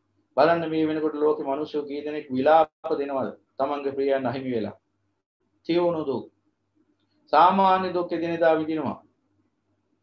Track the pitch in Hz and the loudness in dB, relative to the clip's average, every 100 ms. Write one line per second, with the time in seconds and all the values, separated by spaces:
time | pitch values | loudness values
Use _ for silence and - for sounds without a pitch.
0 | _ _ _ - 156 170 160 160 156 156 | _ _ _ 2 2 2 0 -2 0 0
1 | 156 147 151 147 139 139 151 151 139 143 | -2 0 0 0 -2 -4 -4 -6 -6 -8
2 | 147 151 147 127 143 160 156 _ 160 147 | -8 -8 -6 -2 4 4 4 _ -6 -4
3 | 139 135 107 - _ - 131 143 139 135 | -4 -4 -6 -10 _ -6 -4 -2 -4 -2
4 | 139 135 131 135 131 117 101 - _ _ | 0 0 -2 -6 -4 -4 -6 -10 _ _
5 | _ _ _ _ _ _ - 170 175 165 | _ _ _ _ _ _ -2 0 0 -2
6 | 143 117 - _ _ _ _ _ _ _ | -4 -6 -8 _ _ _ _ _ _ _
7 | _ _ - 147 175 196 190 190 185 175 | _ _ 0 6 6 6 4 4 0 -4
8 | 175 170 170 165 165 156 156 160 123 87 | -4 -4 -4 0 2 2 0 -4 -4 -8
9 | _ _ _ _ _ _ _ _ _ _ | _ _ _ _ _ _ _ _ _ _